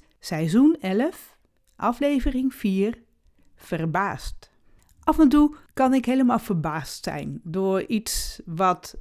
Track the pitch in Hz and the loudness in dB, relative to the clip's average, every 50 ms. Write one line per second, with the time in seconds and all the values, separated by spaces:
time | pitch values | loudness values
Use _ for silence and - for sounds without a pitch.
0 | - _ _ _ - - 170 156 165 156 175 240 277 311 339 - - 190 190 214 | -14 _ _ _ -10 -8 -4 -4 -2 2 4 6 6 6 4 2 -2 -2 0 0
1 | 269 349 - - - - _ _ _ _ _ _ _ _ _ - - 226 240 - | 0 -2 -4 -8 -16 -20 _ _ _ _ _ _ _ _ _ -4 -4 -2 -2 0
2 | 285 285 294 254 - 285 254 254 262 262 - - - 196 190 190 196 220 233 - | 0 0 0 0 0 0 -2 -2 -2 -4 -4 -4 -2 -2 0 0 0 -2 -4 -8
3 | _ _ _ _ _ _ _ _ _ _ _ _ - - 180 156 160 165 151 180 | _ _ _ _ _ _ _ _ _ _ _ _ -12 -8 -6 -4 -4 -4 -2 -2
4 | 202 185 113 117 - - - - - _ _ _ _ _ _ _ _ _ _ _ | -4 -4 -6 -8 -10 -12 -12 -14 -16 _ _ _ _ _ _ _ _ _ _ _
5 | _ - 294 311 311 254 294 294 294 294 302 - - _ _ - 262 254 262 262 | _ 0 4 4 6 6 6 6 4 4 2 -4 -14 _ _ 0 2 4 2 2
6 | 240 240 254 262 262 240 226 220 - - 196 160 151 160 151 160 135 - - - | 2 0 2 2 2 2 2 0 -2 -2 -4 -2 -2 -4 -6 -6 -8 -10 -14 -10
7 | - 180 - 147 147 143 139 - - 170 160 190 190 190 190 190 - - 233 208 | -8 -8 -8 -8 -8 -10 -12 -12 -12 -8 -4 -2 -2 0 0 -2 -2 -2 -4 -4
8 | 220 - - - - - - - - 175 160 170 190 185 180 - - - - - | -4 -4 -6 -6 -6 -6 -10 -14 -14 -10 -4 0 0 0 0 -2 -6 -14 -18 -18